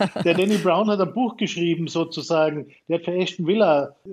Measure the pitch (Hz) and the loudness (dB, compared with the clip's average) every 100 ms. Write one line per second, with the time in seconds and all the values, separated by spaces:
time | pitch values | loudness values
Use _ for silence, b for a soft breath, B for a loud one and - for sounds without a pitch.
0 | 196 - 170 170 196 208 175 170 214 202 | -4 0 0 2 2 2 2 2 2 0
1 | 185 - 247 - 170 170 170 165 160 165 | 0 0 -2 -2 -4 -2 -2 0 -2 -4
2 | 165 160 - 165 156 151 b b - 165 | -4 -6 -2 2 2 0 b b -4 -4
3 | 170 180 180 - 165 214 190 147 139 - | -2 -2 -2 -2 0 4 4 4 0 -8
4 | - | -14